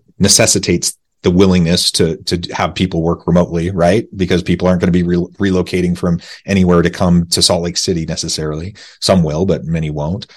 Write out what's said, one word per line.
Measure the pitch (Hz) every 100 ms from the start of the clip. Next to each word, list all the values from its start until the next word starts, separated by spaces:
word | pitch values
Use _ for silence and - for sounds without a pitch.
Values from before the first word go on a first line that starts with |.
| _ _
necessitates | 98 - 110 - - 87 - - _ _
the | 95
willingness | 90 98 92 82 87 -
to, | - 82 80
to | - 90 85
have | - 98 -
people | 92 87
work | 82 85 -
remotely, | 87 85 85 87
right? | 95 85 104 - 98
Because | 90 92
people | 87 85 90
aren't | 90
gonna | 92
be | 90
re-, | 87 87
relocating | 85 - 98 92 87 90 90 87
from | 90 85 - - -
anywhere | 98 90 87
to | 85
come | 85 92 87 85
to | -
Salt | 90 90
Lake | 87 85
City | - 85 80
necessarily. | 82 82 - 78 76 87 104 - -
Some | - 95
will, | 80 76
but | 95 82
many | 76 82 78
won't. | 73 76 92 -